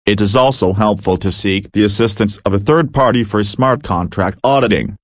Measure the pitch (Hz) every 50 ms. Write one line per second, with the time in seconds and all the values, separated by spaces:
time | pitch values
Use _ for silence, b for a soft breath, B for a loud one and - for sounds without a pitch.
0 | - - 104 101 104 98 98 127 127 135 131 - - 92 95 98 107 107 104 101
1 | - 95 92 87 98 98 90 - - 101 95 95 98 - - 107 104 104 101 -
2 | 117 110 - - 113 104 - - - 101 98 101 101 113 151 165 160 139 - 135
3 | 135 120 110 123 117 107 - 104 107 101 - - 127 131 120 - - - 92 87
4 | 87 85 - - 92 90 95 - - 127 139 139 127 110 101 73 60 104 101 -